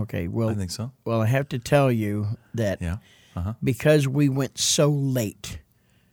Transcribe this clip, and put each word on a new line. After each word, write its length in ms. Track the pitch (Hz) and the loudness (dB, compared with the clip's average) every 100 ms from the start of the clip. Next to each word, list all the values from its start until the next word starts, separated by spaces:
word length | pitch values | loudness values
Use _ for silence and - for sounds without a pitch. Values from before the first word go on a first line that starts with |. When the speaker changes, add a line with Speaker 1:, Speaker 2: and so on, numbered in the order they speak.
Speaker 1:
Okay, 240 | 107 101 87 | -2 -4 -4
well, 200 | 107 113 | -2 -2
Speaker 2:
I 40 | 104 | -2
think 160 | 92 | -4
so. 200 | - 120 - - | -6 -10 -8 -2
Speaker 1:
well, 160 | 113 | 0
I 40 | 110 | 2
have 220 | 135 139 | 0 -2
to 100 | 127 | -8
tell 320 | - 147 135 | 2 4 4
you 460 | 117 104 104 107 110 _ | 2 0 -2 -2 -6 _
that 280 | 117 107 92 | -2 -2 -2
Speaker 2:
Yeah. 160 | 85 101 - _ _ 92 | -4 -6 -10 _ _ -6
Uh-huh. 180 | 90 113 | -6 -4
Speaker 1:
because 460 | 139 120 151 151 135 | -4 0 4 4 4
we 220 | 139 143 | 2 2
went 280 | 131 131 - | 2 -4 -4
so 320 | - - 147 | 0 2 2
late 720 | 143 139 127 104 - - - - _ _ _ _ | 2 0 0 -2 -6 -14 -16 -18 _ _ _ _